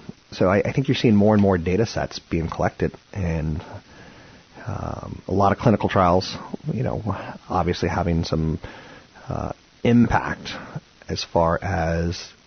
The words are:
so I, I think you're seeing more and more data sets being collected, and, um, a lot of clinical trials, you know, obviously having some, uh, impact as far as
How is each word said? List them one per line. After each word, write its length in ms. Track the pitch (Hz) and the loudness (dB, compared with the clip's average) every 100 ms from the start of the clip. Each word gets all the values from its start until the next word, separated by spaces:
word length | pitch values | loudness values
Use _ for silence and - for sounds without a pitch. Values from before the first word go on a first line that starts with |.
| - - - | -18 -20 -10
so 160 | - 95 | 0 4
I, 100 | 98 | 4
I 140 | - | 2
think 160 | - 135 | 0 0
you're 80 | 123 | 2
seeing 180 | 127 | 4
more 200 | 104 104 | 6 6
and 80 | 107 | 6
more 140 | 98 90 | 6 4
data 300 | 82 92 113 | 2 0 0
sets 320 | 76 69 - | -2 -6 -8
being 300 | - 82 78 | -6 -4 -2
collected, 440 | - 82 - 82 - _ | -2 -2 -2 -4 -6 _
and, 500 | - 87 82 78 76 - - - - - - - - _ - - | -6 -4 -2 -2 -4 -8 -16 -20 -20 -20 -20 -20 -20 _ -14 -10
um, 560 | - - - - - - | -8 -8 -8 -10 -12 -4
a 40 | |
lot 200 | 92 98 | 0 2
of 60 | 98 | 2
clinical 300 | 123 104 98 | 2 2 2
trials, 480 | 101 90 90 - - - - 147 | 4 4 4 0 -8 -12 -10 -6
you 100 | - | -4
know, 180 | 120 - 107 95 - - - | -4 -4 -6 -8 -10 -14 -4
obviously 400 | 92 87 85 87 | -2 0 0 -2
having 360 | 90 87 82 | 0 0 0
some, 340 | 85 80 80 76 - - - - - - - | 0 0 0 -4 -8 -18 -20 -20 -20 -16 -10
uh, 240 | - - - _ _ | -8 -8 -10 _ _
impact 680 | - 120 117 98 - - - - - - - - - | 2 4 4 2 -2 -8 -10 -12 -12 -16 -16 -18 -10
as 140 | 80 | -8
far 400 | - 87 82 85 | -2 2 2 0
as 680 | 92 90 82 82 85 85 - - | -2 -2 0 0 -2 -4 -12 -20